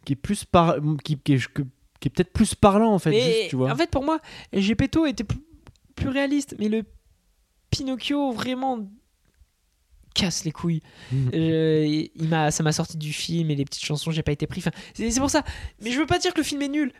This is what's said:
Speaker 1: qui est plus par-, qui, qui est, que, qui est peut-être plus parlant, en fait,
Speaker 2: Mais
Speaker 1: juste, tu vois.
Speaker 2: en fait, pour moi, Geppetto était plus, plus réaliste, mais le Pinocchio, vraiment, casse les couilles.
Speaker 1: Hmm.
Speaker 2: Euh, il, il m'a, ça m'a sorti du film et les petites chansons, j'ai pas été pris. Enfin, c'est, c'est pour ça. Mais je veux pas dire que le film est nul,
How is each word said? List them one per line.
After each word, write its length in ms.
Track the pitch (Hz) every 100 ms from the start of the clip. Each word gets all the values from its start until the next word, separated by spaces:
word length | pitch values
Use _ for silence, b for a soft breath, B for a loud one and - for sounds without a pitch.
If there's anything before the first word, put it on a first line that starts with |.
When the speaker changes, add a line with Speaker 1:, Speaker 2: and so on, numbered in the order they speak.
| -
Speaker 1:
qui 80 |
est 40 | 139
plus 280 | - 208 -
par-, 320 | 180 165 143 147 147
qui, 140 | - 147
qui 160 | -
est, 140 | 135 -
que, 100 | - 131 - _ _
qui 80 | -
est 40 |
peut-être 200 | - 170
plus 240 | - 208 -
parlant, 380 | 208 196 226
en 60 | 190
fait, 100 | 160
Speaker 2:
Mais 100 | 220
Speaker 1:
juste, 280 | 247 226 180
tu 60 | 131
vois. 140 | 131
Speaker 2:
en 40 | 262
fait, 140 | 330
pour 140 | 277 285
moi, 140 | 320 B B B
Geppetto 520 | 196 196 226 269 320 311
était 180 | 226 202
plus, 140 | 262 302 - - - _ -
plus 140 | 269
réaliste, 460 | 262 277 285 - -
mais 100 | 208
le 140 | 220 208 - _ _ _ _ _ _ _
Pinocchio, 600 | - 269 254 - 285 277
vraiment, 560 | 214 240 254 262 240 202 220 _ _ _ _ _ _ _ _ _ _ -
casse 320 | - 190 - 160
les 60 |
couilles. 300 | - 170 160 B B B
Speaker 1:
Hmm. 180 | 131 127
Speaker 2:
Euh, 520 | 160 160 160 160 156 151
il, 220 | 151 - -
il 120 | 160
m'a, 240 | 160 151
ça 120 | 151
m'a 80 | 156
sorti 260 | 156 165 160
du 160 | 151
film 360 | - - 165 160
et 40 | 143
les 100 | 139
petites 180 | - -
chansons, 260 | 147 170
j'ai 120 | 160
pas 80 | 151
été 140 | 147 151
pris. 120 | -
Enfin, 100 | 170 B B
c'est, 160 | - 226
c'est 80 | 233
pour 100 | 277
ça. 140 | 302 B B B -
Mais 100 | 214
je 80 | 254
veux 60 | 311
pas 140 | 349
dire 140 | 359
que 60 | 339
le 40 |
film 180 | 269 285
est 60 | 285
nul, 220 | 294 262 -